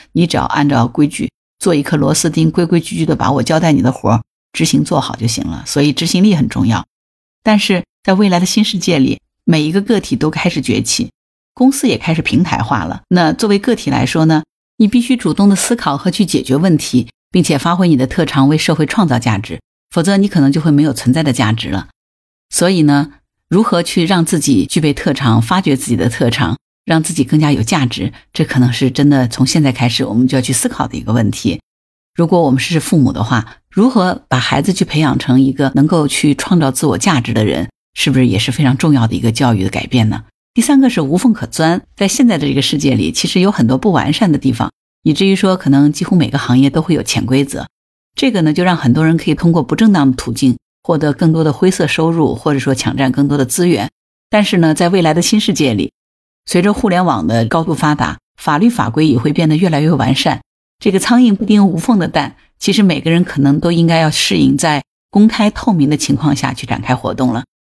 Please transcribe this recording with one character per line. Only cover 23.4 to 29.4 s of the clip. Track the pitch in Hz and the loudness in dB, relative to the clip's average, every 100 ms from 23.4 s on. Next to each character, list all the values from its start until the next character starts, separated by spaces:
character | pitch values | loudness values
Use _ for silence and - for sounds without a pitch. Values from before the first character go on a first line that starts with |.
| _ | _
如 | 175 | 0
何 | 220 175 | 2 0
去 | 170 - 165 | -2 -2 0
让 | 180 160 | 0 0
自 | 165 | 0
己 | 143 113 - | 0 0 0
具 | - | 0
备 | 151 | 0
特 | 139 180 | 0 -2
长， | - 131 113 | -2 0 0
发 | 113 185 | 2 0
掘 | 170 135 | 0 -2
自 | - | -2
己 | 107 | -2
的 | 110 | -2
特 | - 120 | 0 -2
长， | 117 85 - _ _ - | 0 -4 -4 _ _ -2
让 | 160 | -2
自 | 156 | 0
己 | 160 | -2
更 | 127 156 | 0 2
加 | 151 | 2
有 | 139 | 0
价 | 113 170 123 | -2 -2 -2
值， | - 92 - _ | -4 -8 -10 _
这 | - | -4
可 | - 127 | -2 2
能 | 127 | 0
是 | 120 131 | 0 -2
真 | 123 147 | 2 2
的 | 139 120 | 2 0
从 | - | 0